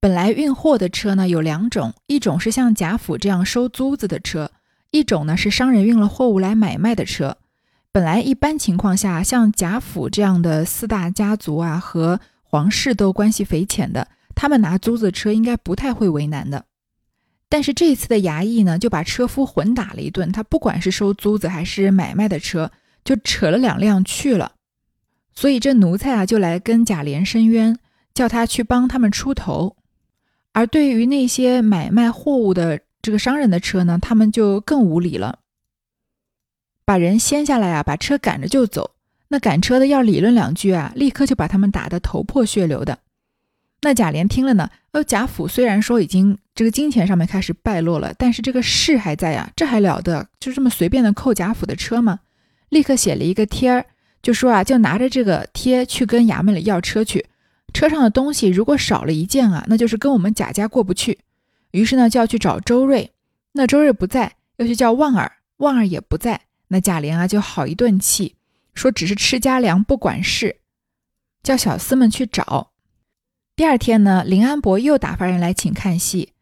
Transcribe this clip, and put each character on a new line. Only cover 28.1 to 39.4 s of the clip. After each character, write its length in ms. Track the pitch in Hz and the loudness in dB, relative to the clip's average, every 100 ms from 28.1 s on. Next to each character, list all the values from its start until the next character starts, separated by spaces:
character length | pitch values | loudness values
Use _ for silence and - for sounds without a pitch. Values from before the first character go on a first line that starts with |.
叫 160 | - 240 | -2 -2
他 160 | 226 | 0
去 180 | 233 - | -2 -2
帮 240 | 226 247 254 | 0 0 0
他 120 | 254 | 2
们 120 | 226 | 0
出 220 | 202 269 | 0 -4
头。 440 | 269 - 147 175 - _ _ _ _ _ _ _ | -6 -4 -4 -4 -8 _ _ _ _ _ _ _
而 160 | - 233 | -2 0
对 220 | 311 285 | 2 2
于 180 | 233 240 | 2 2
那 200 | 285 254 | 2 0
些 360 | - 254 247 | 0 2 4
买 280 | 220 196 156 | 4 2 2
卖 200 | 214 233 | 2 2
货 260 | 233 - 277 | 0 -2 0
物 180 | 214 | 2
的 260 | 180 165 151 _ _ | 2 0 -2 _ _
这 80 | - | -2
个 60 | 214 | -2
商 200 | 254 285 | 0 0
人 120 | 269 | 2
的 100 | 175 | 0
车 240 | - 190 | 0 0
呢， 140 | 175 175 | 0 0
他 160 | - 220 | 0 2
们 160 | 220 | 2
就 280 | 214 214 196 | 2 0 0
更 220 | - 294 | -2 2
无 160 | 208 160 | 2 2
理 180 | 175 92 | -2 -4
了， 240 | 98 - _ _ _ _ _ _ _ _ _ _ _ _ _ _ | -6 -8 _ _ _ _ _ _ _ _ _ _ _ _ _ _
把 120 | - 190 | 0 2
人 220 | 170 208 | 4 2
掀 260 | - 285 | 0 -2
下 140 | 294 262 | 0 0
来 140 | 196 | 0
啊， 100 | 160 | -2
把 140 | 147 151 | -2 -4
车 200 | - 285 | -2 -2
赶 220 | - 156 | -2 -4
着 80 | 135 | -2
就 180 | 269 233 | 0 0
走。 280 | - - _ _ _ _ | -2 -10 _ _ _ _
那 100 | |
赶 220 | 285 | -2